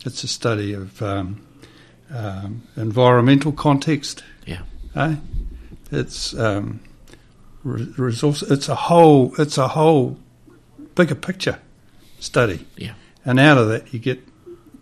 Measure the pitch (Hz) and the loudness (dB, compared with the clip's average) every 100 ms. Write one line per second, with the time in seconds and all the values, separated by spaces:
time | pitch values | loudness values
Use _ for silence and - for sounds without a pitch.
0 | 127 - 123 - 123 107 101 101 95 - | -12 -10 -10 -6 -4 -2 -4 -8 -12 -10
1 | 104 98 92 104 - _ - - _ _ | -6 -6 -6 -10 -18 _ -20 -20 _ _
2 | - 127 107 95 98 113 - - 110 110 | -16 -12 -10 -10 -12 -14 -14 -8 -2 4
3 | 123 123 120 139 151 147 151 139 147 143 | 6 6 6 4 2 -2 0 0 0 -4
4 | - - - - - 87 - - - 147 | -4 -14 -20 -20 -14 -14 -14 -16 -10 -4
5 | 151 151 - - - - - - - 143 | -2 -4 -6 -8 -8 -12 -18 -20 -8 -6
6 | - - - - 110 101 110 110 - - | -6 -8 -10 -4 -2 -2 -6 -10 -16 -20
7 | - - _ _ - - 135 120 117 - | -20 -20 _ _ -20 -14 -10 -8 -8 -6
8 | 127 117 147 147 - 139 - 127 - 170 | -4 -2 -2 -2 0 -2 -2 -6 2 6
9 | 165 143 127 - 147 147 127 160 160 156 | 8 8 4 0 -4 -2 -2 0 2 2
10 | 127 127 - _ _ _ _ - - - | 0 -6 -18 _ _ _ _ -20 -6 -2
11 | 175 - - 185 - - _ _ _ _ | 0 -2 -8 -8 -6 -6 _ _ _ _
12 | - - - 147 120 82 - - - - | -20 -18 -4 0 0 -2 -12 -16 -16 -16
13 | _ _ - 127 147 139 110 113 - 117 | _ _ -2 4 6 6 4 0 -6 -8
14 | 127 127 - _ - - _ - | -6 -6 -8 _ -20 -20 _ -20